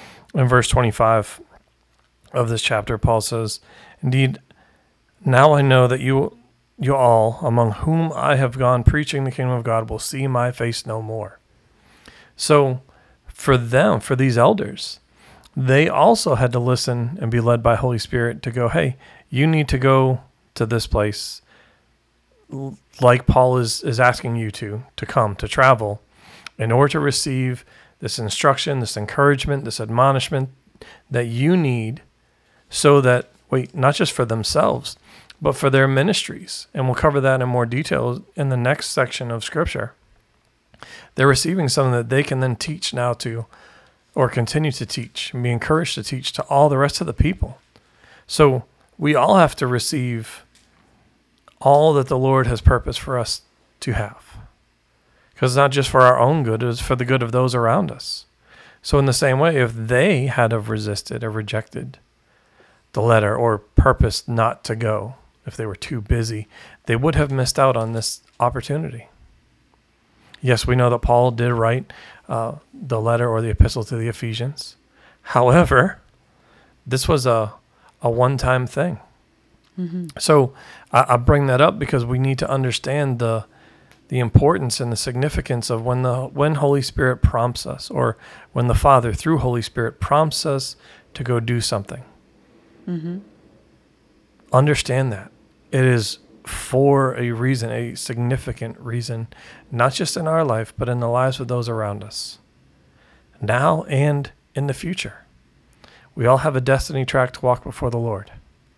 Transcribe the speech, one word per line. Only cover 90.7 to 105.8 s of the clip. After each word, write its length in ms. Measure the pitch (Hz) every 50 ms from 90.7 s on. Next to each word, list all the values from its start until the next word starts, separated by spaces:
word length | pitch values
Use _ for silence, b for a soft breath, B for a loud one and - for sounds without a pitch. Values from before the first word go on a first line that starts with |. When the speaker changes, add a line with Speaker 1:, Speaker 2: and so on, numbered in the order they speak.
| - B B B B B B B _
Speaker 1:
to 100 | - 120
go 160 | 123 123 117
do 220 | 113 117 120 117
something. 420 | 107 - 123 101 101 - - 131 123 - _ _ _ _ _ _ _ _ _ _ _ _ _ _ _ 180
Speaker 2:
Mm-hmm. 320 | 180 165 156 170 180 196 202 - _ _ _ _ _ _ _ _ _ _ _ _ _ _ _ _ _ _ _ _ _ _ _ _
Speaker 1:
Understand 600 | - 131 139 151 143 - - - 123 131 135 127 107
that 180 | 95 98 - _ _ _ _ _ _ _ _
it 140 | - 131 131
is 320 | 127 123 117 104 - - - _ _ - _ -
for 720 | - - - - - 131 131 139 139 139 135 135 127 123
a 160 | 123 123 120
reason, 380 | 117 110 127 131 135 120 113 113
a 240 | 117 117 120 117 135
significant 840 | - - - 120 120 120 120 131 123 - 131 113 - 120 113 - -
reason, 480 | 131 123 117 120 110 - 117 113 117 - B B B B B B B B
not 220 | - 117 120 139 -
just 240 | - 185 - - 180
in 100 | 160 156
our 160 | 160 165 160
life, 300 | 135 113 110 110 - -
but 140 | - 120 120
in 100 | 120 120
the 80 | 120 117
lives 320 | 120 123 127 135 127 -
of 80 | 131 120
those 220 | 127 123 117 120
around 340 | 117 110 107 104 101 104 101
us, 360 | 104 - - - - - - _ _ _ _ _ _ _ b b b b b b b b b b b b b
now 440 | - 104 110 123 139 170 165 160 -
and 480 | - 143 135 143 147 147 143 135 - - _ _ _ _
in 100 | 139 139
the 80 | 139 131
future. 520 | - - 165 - - - - - - _ _ _ _ _ _ _ _ _ b b b